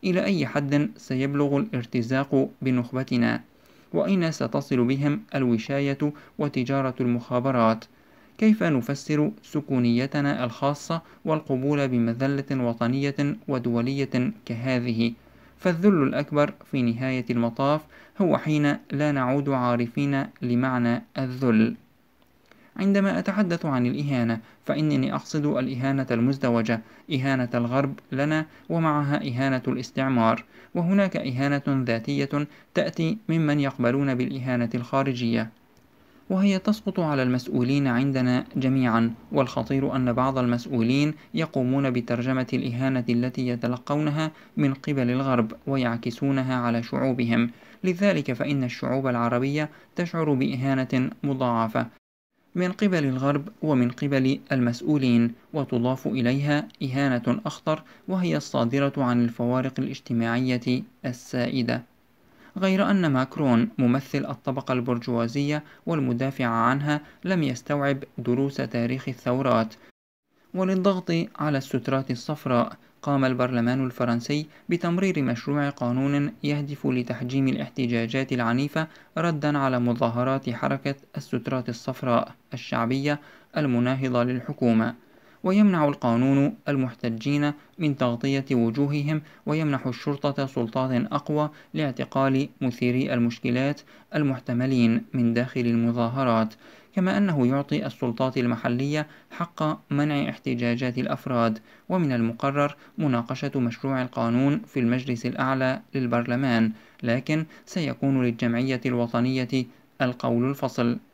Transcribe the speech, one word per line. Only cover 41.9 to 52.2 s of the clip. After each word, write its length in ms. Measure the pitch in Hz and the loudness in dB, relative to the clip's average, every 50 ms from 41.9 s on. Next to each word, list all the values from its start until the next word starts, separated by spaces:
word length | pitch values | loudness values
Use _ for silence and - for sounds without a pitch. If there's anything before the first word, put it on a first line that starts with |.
بترجمة 560 | 123 123 117 - 120 117 120 127 131 131 127 120 - | 0 -2 -2 -2 -2 -2 0 -2 0 -2 -2 -2 -2
الإهانة 500 | 123 127 135 117 120 131 135 131 131 120 117 | -2 -2 -2 -4 -2 -2 0 0 -2 0 0
التي 380 | 120 117 123 127 123 - 127 123 | 0 0 0 -2 -2 -4 -2 -2
يتلقونها 840 | 120 117 117 123 123 123 - - 143 147 156 151 143 156 160 156 156 - - - _ - | -2 -2 -2 -4 -4 -4 -4 -4 -2 0 0 0 0 -2 -4 -4 -6 -10 -20 -10 _ 0
من 160 | 147 139 135 | 0 0 0
قبل 360 | 139 - - 147 139 127 120 | -2 -4 -4 -2 0 0 0
الغرب 440 | 123 127 135 135 131 120 113 110 - - - - | 0 0 0 2 2 2 2 0 -2 -10 -6 -2
ويعكسونها 880 | 139 135 127 117 117 117 117 127 117 - 143 139 139 135 131 131 131 | -2 0 0 0 -2 -2 -4 -6 -6 -2 -2 0 0 0 0 0 -2
على 280 | 127 120 120 117 117 117 | -2 0 0 0 -2 -2
شعوبهم. 680 | - - 135 127 131 123 123 123 117 117 117 117 120 - - - - - - - | -4 -4 -2 0 0 0 0 0 0 2 2 0 0 -4 -12 -20 -20 -20 -6 -2
لذلك 500 | 185 180 170 202 202 190 156 135 - 127 | -2 0 2 2 2 2 2 0 -2 -2
فإن 300 | 123 - 135 147 139 131 | -2 -2 -2 0 0 -2
الشعوب 440 | 120 120 - - 127 123 135 135 135 | -2 -4 -4 -4 -2 -2 0 0 0
العربية 640 | 123 120 117 117 120 120 127 139 143 151 151 151 - - - _ _ | 0 2 0 2 2 2 0 0 0 -2 -2 -4 -6 -14 -20 _ _
تشعر 380 | - 175 165 - 165 160 156 143 | -4 -4 -4 -2 -2 0 2 2
بإهانة 760 | 127 135 143 135 127 127 139 135 131 131 127 - 127 127 - - - - | 2 2 0 0 -2 0 0 0 0 0 0 0 0 0 0 -4 -4 -4
مضاعفة 640 | 143 139 131 131 123 120 117 113 110 113 123 117 120 - _ _ _ _ _ | -2 -2 0 0 0 2 2 0 0 0 -2 -4 -4 -8 _ _ _ _ _